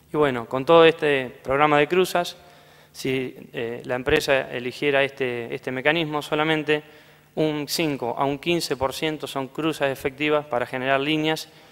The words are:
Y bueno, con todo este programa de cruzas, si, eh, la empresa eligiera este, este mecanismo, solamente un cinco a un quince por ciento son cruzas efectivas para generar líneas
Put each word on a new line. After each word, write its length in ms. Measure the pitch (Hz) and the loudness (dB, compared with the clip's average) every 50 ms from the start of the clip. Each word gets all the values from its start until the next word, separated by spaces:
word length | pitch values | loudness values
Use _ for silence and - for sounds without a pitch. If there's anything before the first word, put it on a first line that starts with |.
| _ _ | _ _
Y 40 | - | 0
bueno, 300 | 151 147 139 127 120 113 | 2 2 2 0 -2 -4
con 180 | - 127 131 135 | -4 -6 -2 4
todo 200 | 147 165 170 165 | 6 8 10 10
este 540 | 165 160 - 156 147 143 135 127 117 - - - | 8 6 4 2 0 2 0 0 -4 -10 -10 -4
programa 340 | 123 135 139 151 151 147 147 | -2 2 2 4 4 6 4
de 80 | 147 | 4
cruzas, 500 | 143 185 185 185 - - 175 175 - - - - - - - - - - - - _ | 4 2 2 2 2 0 -2 -2 -4 -8 -14 -18 -20 -20 -20 -20 -20 -20 -20 -20 _
si, 460 | - - - 135 131 135 127 127 - - - - | -14 -8 -4 -4 -4 -4 -4 -6 -10 -14 -18 -14
eh, 300 | - 143 120 113 120 123 - | -10 -8 -8 -8 -8 -8 -6
la 100 | 131 123 | -6 -6
empresa 560 | 127 123 143 151 156 - 151 139 131 139 - | -4 0 0 0 2 2 2 2 2 0 -2
eligiera 540 | 139 127 120 123 - - 151 147 139 139 139 | -6 -8 -8 -8 -6 -2 0 2 2 2 2
este, 500 | 135 135 - 135 123 120 120 117 117 143 | 0 -2 -4 -4 -4 -4 -6 -6 -8 -8
este 160 | 135 - 131 | -8 -8 -8
mecanismo, 520 | 127 131 127 147 156 170 160 151 151 147 | -6 -2 0 2 2 2 0 -2 -4 -6
solamente 600 | 143 - 160 151 156 160 156 156 147 151 151 151 151 - - - - - - - _ _ - | -4 -2 -2 0 0 0 0 0 0 0 0 -2 -2 -8 -20 -20 -20 -20 -20 -20 _ _ -4
un 300 | - 156 156 151 151 143 - | -2 -2 -2 -2 -4 -6 -4
cinco 460 | - - 170 151 143 127 127 117 123 | -2 -2 0 -2 -2 -2 -4 -4 -2
a 80 | - 139 | -2 -2
un 140 | 139 143 135 | -2 -2 -2
quince 380 | - 170 175 165 160 - 147 | -2 -2 -2 0 -2 -4 -2
por 180 | 123 135 131 127 | -2 -2 -2 -2
ciento 320 | - 160 156 156 143 143 | -2 -4 -4 -4 -6 -8
son 220 | 135 - 139 135 123 | -8 -6 -6 -8 -6
cruzas 420 | - - 156 160 147 - 147 135 | -6 -4 -4 -2 -2 0 -2 -2
efectivas 560 | 131 - - - 131 135 151 151 151 147 147 | -2 -2 -4 -6 -4 -2 0 0 2 0 0
para 180 | 147 123 120 123 | -2 -4 -4 -2
generar 320 | - 131 127 127 135 139 135 | -4 -4 -4 0 0 0 0
líneas 500 | 139 151 156 156 151 156 160 160 - - - - - - | 0 0 0 0 0 0 -2 -2 -6 -12 -18 -20 -20 -20